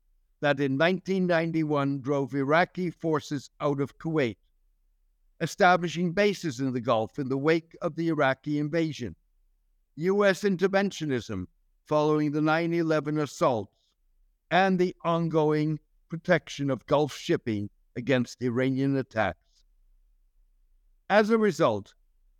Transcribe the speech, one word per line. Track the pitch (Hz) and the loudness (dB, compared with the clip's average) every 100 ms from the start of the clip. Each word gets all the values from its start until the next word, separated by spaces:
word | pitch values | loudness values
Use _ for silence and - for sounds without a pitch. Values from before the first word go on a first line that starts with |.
| _ _ _ _ | _ _ _ _
that | 147 139 | -2 0
in | 143 135 | 0 2
nineteen | 165 185 185 190 180 | 0 0 -2 -2 2
ninety-one | 170 170 160 156 147 139 139 | 0 0 -2 0 0 0 -2
drove | 131 143 135 | -2 -2 -2
Iraqi | 139 135 160 180 - 180 | -2 2 2 2 -2 -6
forces | - 165 151 - 147 - - | -4 -2 -2 -4 -8 -10 -6
out | 147 143 | -2 -2
of | 139 - | -4 -6
Kuwait, | 165 160 123 101 _ _ _ _ _ _ _ _ _ - | -4 0 -2 -4 _ _ _ _ _ _ _ _ _ -8
establishing | 165 - 185 180 170 156 175 | -6 4 4 4 0 -2 -2
bases | 175 208 190 - 120 | 2 0 0 -4 -4
in | 135 | -4
the | 123 | -2
Gulf | 117 113 110 - | 0 0 0 -4
in | 135 | -4
the | 135 | -2
wake | 143 165 - - | 2 0 -2 -8
of | 170 | -6
the | 151 165 | -4 -2
Iraqi | 151 135 131 151 147 | 0 0 0 -4 -4
invasion, | 151 165 160 135 117 80 _ _ _ _ _ _ _ - | -2 -2 -2 -4 -10 -12 _ _ _ _ _ _ _ -4
U | 175 202 | 0 2
S | 202 185 | 4 2
interventionism | 202 175 190 196 202 - 151 127 - 98 92 _ _ _ - | 0 0 2 2 0 -2 -2 -2 -4 -8 -8 _ _ _ -2
following | 151 151 151 151 | 0 2 2 0
the | 147 | 0
nine | 156 156 170 | 0 2 0
eleven | 170 160 156 143 151 | 0 0 0 0 -2
assaults, | 147 - 165 113 101 _ _ _ _ _ _ _ - | -4 0 0 0 -4 _ _ _ _ _ _ _ -2
and | 170 190 185 | 2 2 2
the | 180 - | 0 -2
ongoing | 170 165 165 156 151 151 151 151 _ _ _ | -2 -2 0 2 2 2 0 -4 _ _ _
protection | 165 - 165 - - 143 | -6 0 0 0 -6 -4
of | 127 - | -4 0
Gulf | 143 147 | 0 0
shipping | - - 160 - 107 104 - _ - | -4 -2 -2 0 -4 -4 -12 _ -8
against | 117 127 120 - | 0 0 0 -4
Iranian | 127 117 131 131 139 135 | -2 0 0 0 0 -2
attacks. | 127 - 98 - _ _ _ _ _ _ _ _ _ _ _ _ _ _ _ _ - | -2 -2 -2 -4 _ _ _ _ _ _ _ _ _ _ _ _ _ _ _ _ 0
As | 202 214 | 2 4
a | 226 | 4
result, | 214 156 147 104 98 _ _ _ _ | 2 2 2 0 -6 _ _ _ _